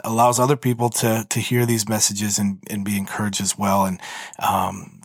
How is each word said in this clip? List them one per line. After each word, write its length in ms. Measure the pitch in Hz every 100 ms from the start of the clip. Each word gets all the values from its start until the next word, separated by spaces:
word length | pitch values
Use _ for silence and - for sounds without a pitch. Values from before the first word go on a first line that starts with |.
allows 340 | - 113 123 120
other 180 | 127 139
people 320 | 123 117 120
to, 360 | - 113 113 104
to 120 | 113
hear 240 | - 123
these 240 | 120 113 104
messages 500 | 107 - 101 107 104
and, 200 | 101 95 -
and 140 | 104
be 140 | 98 101
encouraged 420 | 98 - 104 98
as 180 | 95 -
well. 280 | 101 98 95
And, 140 | 92 - - - -
um, 580 | 92 95 95 95 - -